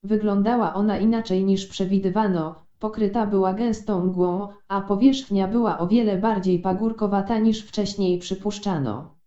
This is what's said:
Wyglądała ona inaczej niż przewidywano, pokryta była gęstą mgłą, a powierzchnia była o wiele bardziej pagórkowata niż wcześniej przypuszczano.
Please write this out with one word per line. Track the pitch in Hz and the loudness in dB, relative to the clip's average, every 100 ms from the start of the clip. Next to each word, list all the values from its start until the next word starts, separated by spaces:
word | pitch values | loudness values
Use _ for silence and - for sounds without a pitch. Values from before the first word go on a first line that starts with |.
Wyglądała | 196 214 208 202 202 240 190 | 0 0 2 2 2 2 0
ona | 180 214 196 | 0 0 2
inaczej | 220 226 220 185 190 | 2 0 0 0 2
niż | 196 190 | 0 -2
przewidywano, | - 190 196 190 196 214 180 156 170 - _ | -4 0 0 0 0 0 0 -2 -8 -20 _
pokryta | 214 214 208 220 208 | -8 -2 -2 0 0
była | 202 190 | 2 2
gęstą | 196 233 220 - 196 185 | 0 -2 -2 -2 0 0
mgłą, | 185 180 180 202 - - | 2 0 0 -6 -12 -6
a | 196 | -6
powierzchnia | 196 196 262 269 - 202 190 | -2 4 4 4 -2 0 0
była | 226 226 156 | 2 0 0
o | 175 | 2
wiele | 226 220 190 | 2 2 2
bardziej | 220 208 185 180 | 0 0 0 0
pagórkowata | 190 185 214 220 208 196 196 226 | 0 -2 -2 -2 -2 0 0 2
niż | 220 220 | 2 0
wcześniej | - - 196 - 190 180 | -4 -4 -4 -2 0 0
przypuszczano. | - 190 208 202 202 170 131 107 156 - | -4 -6 -6 -4 -4 -2 -2 -6 -10 -20